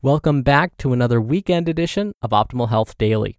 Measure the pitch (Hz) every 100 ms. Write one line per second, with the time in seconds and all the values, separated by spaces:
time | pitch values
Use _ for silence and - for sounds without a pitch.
0 | 135 147 156 147 127 143 175 _ 139 123
1 | 120 117 110 165 196 175 170 160 170 -
2 | 208 - - - - 123 120 110 113 -
3 | 107 110 107